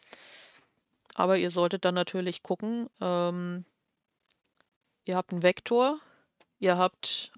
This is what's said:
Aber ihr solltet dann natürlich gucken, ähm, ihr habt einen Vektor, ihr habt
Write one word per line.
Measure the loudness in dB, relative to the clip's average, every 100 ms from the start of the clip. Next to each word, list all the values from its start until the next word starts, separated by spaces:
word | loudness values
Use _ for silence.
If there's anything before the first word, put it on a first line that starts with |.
| -20 -20 -20 -20 -20 -20 _ _ _ _ -10 -2
Aber | 2 2
ihr | 0
solltet | 0 -2 0 0
dann |
natürlich | 0 -2 -4 -4 -6
gucken, | -6 -6 -6 -6 -8 -6
ähm, | -2 0 -2 -4 -6 -8 -12 _ _ _ _ _ _ _ _ _ _ _ _ _ -4
ihr | -4
habt | -2
einen | 2
Vektor, | 4 4 2 2 2 0 -10 _ _ _ _ _
ihr | 2 4
habt | 2 0 -8 -6 -8